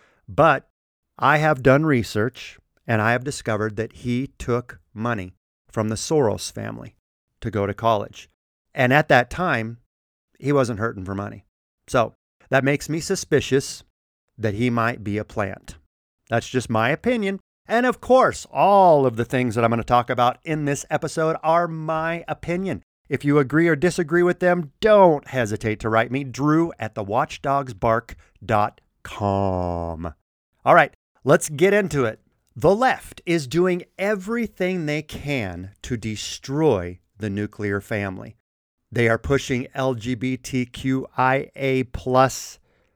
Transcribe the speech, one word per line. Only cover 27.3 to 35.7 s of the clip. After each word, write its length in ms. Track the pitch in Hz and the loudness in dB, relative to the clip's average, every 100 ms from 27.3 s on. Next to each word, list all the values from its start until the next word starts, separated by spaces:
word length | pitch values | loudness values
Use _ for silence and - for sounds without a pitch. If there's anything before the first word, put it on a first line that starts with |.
| - 143 139 127 | -6 -2 -2 -4
bark 420 | 101 117 113 - - _ _ | -2 0 0 -2 -16 _ _
dot 360 | 110 107 107 - _ _ | -2 0 0 -4 _ _
com. 1120 | - - 101 98 98 92 90 85 85 82 85 - _ _ _ _ | -18 -4 0 2 0 0 -2 -4 -6 -8 -10 -12 _ _ _ _
All 100 | - | 4
right, 180 | 165 143 - _ _ | 4 4 -4 _ _
let's 260 | 127 165 - | 2 2 2
get 260 | 143 190 | 0 2
into 300 | 202 185 139 | 2 0 -2
it. 160 | 117 - _ _ _ 120 | -2 -4 _ _ _ 0
The 180 | 151 | 2
left 460 | 202 254 - - - - | 4 2 0 -8 -12 -4
is 200 | 170 131 | -4 0
doing 380 | 165 185 180 - - | 0 0 0 -6 -6
everything 880 | 196 208 185 233 214 - 185 185 151 | -4 -4 -4 -4 -6 -4 -4 -2 -4
they 160 | 151 | -4
can 680 | 151 - 143 139 95 87 95 | -6 -12 -6 -4 -4 -8 -14